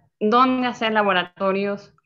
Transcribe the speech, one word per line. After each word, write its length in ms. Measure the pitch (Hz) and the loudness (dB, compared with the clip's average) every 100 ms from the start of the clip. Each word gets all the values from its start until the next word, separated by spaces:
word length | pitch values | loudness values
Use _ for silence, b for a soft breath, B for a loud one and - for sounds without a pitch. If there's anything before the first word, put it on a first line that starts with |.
| _ _ | _ _
dónde 480 | 214 240 262 254 247 | 0 4 4 2 -2
hacer 260 | 226 220 | -4 -2
laboratorios, 1000 | 214 202 185 175 - 196 190 202 202 - _ | 0 0 0 -2 -4 -4 -2 -4 -6 -12 _